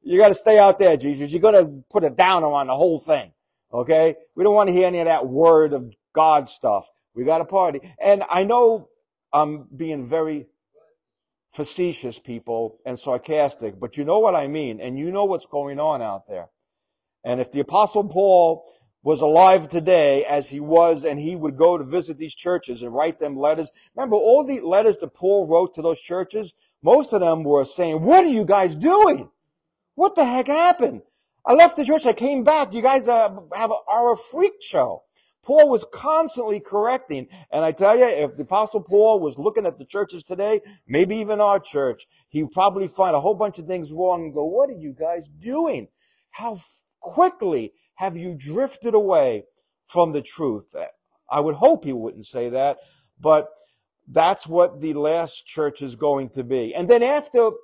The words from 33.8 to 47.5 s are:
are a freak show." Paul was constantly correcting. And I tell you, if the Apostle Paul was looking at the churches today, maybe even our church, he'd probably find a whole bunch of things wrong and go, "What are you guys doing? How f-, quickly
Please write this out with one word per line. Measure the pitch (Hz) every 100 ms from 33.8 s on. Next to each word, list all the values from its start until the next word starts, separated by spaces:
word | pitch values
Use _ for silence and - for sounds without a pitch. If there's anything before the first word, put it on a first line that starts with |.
| -
are | 214 240
a | 233
freak | - 294 381 403
show." | - 175 123 85 _ _ _ _
Paul | - 294 294
was | 233 -
constantly | - 277 311 320 240 220 208
correcting. | 208 202 220 254 - 143 127 - _
And | 151 160
I |
tell | 160 196 226
you, | 247
if | 156 147 147
the |
Apostle | 135 190 214 214
Paul | 170 196 220 214
was | 156 127
looking | 165 214 190
at | 156
the |
churches | 131 202 202 175
today, | - 180 202 214 - 202 _
maybe | 135 180 220
even | 208 208
our | 208 202
church, | - 147 135 113 _ _ _
he'd | 147 151
probably | - 196 190 190
find | - 185
a | 151
whole | 165
bunch | 196 208 -
of | 160
things | 185 151
wrong | 156 180 175
and | 165
go, | 147 151
"What | 202 277
are | 220
you | 151
guys | 131 156 175 147
doing? | 147 202 277 330 175 101 _ _ _ _
How | - 233
f-, | 202 _ _ _ _
quickly | 175 175 359 359 202